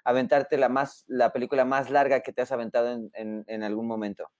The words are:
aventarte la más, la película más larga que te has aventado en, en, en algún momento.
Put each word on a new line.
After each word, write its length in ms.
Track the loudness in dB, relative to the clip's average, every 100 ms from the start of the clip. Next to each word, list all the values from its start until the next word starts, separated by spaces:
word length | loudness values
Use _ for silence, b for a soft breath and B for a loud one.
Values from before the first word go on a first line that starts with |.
aventarte 540 | 0 2 4 2 2 2
la 100 | 2
más, 360 | 2 -2 -6 -8
la 240 | 2 2
película 320 | 2 -2 2
más 260 | 2 2 2
larga 300 | 2 4 2
que 120 | 0
te 100 | -6
has 100 | -4
aventado 400 | -4 -2 0 0
en, 180 | -2 -10
en, 300 | -10 -8 -8 -8
en 140 | -6
algún 220 | -4 -4 -4
momento. 400 | -4 -6 -6 -12 _